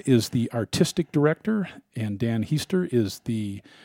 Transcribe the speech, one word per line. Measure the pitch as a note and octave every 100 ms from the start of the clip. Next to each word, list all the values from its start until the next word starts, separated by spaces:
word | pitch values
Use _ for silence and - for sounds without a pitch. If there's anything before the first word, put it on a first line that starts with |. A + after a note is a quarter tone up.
| -
is | A#2+ -
the | A#2+ A#2
artistic | A#2+ G#2 - F3 - -
director, | D3+ D3 D#3+ A3 A3 F3 - - A#2
and | G#2+ F#2+
Dan | A#2 A2+
Heister | G2+ D3+ - F#3 F3+
is | A#2+ G2+ -
the | - A2 G#2 G2+ - -